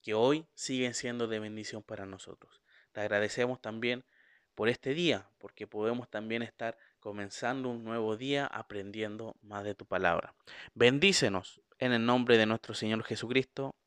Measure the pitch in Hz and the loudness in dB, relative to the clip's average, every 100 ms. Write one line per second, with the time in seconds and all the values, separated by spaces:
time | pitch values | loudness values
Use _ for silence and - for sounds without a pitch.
0 | - 107 123 156 160 - - 131 123 117 | -2 2 4 2 -4 -12 -4 -2 -2 -4
1 | 123 120 113 110 107 107 104 110 - 104 | -6 -4 -4 -4 -6 -10 -10 -12 -12 -12
2 | 98 95 - - - _ _ _ _ 110 | -12 -14 -16 -20 -20 _ _ _ _ -6
3 | 104 104 104 - 123 127 107 113 120 123 | 0 0 0 0 -2 -2 -8 -4 -2 -2
4 | _ _ _ _ _ - 110 120 131 151 | _ _ _ _ _ -2 0 0 -2 0
5 | 175 101 - _ 101 - 104 107 110 120 | 2 0 -4 _ -20 -14 -10 -4 -2 -2
6 | 117 107 110 113 113 - 113 - _ _ | -6 -8 -4 -6 -6 -8 -10 -10 _ _
7 | 107 104 101 - 120 135 127 120 110 117 | -12 -10 -10 -6 -4 -4 -4 -6 -6 -4
8 | 110 110 131 143 139 107 - 104 98 107 | -2 -4 -2 -2 -2 -8 -10 -10 -8 -6
9 | 107 107 113 - 104 104 104 101 - 92 | -6 -6 -12 -14 -12 -8 -6 -8 -4 2
10 | 90 85 - _ - - - - 120 139 | 2 2 -2 _ -20 -18 -16 6 6 8
11 | 190 180 123 95 - - _ _ 127 120 | 4 4 2 0 -4 -20 _ _ 0 2
12 | 113 127 120 117 107 110 - 107 110 110 | 4 4 6 6 6 2 -4 -4 -2 -2
13 | - 110 113 127 127 - 135 - | -2 4 6 6 2 -6 -8 -10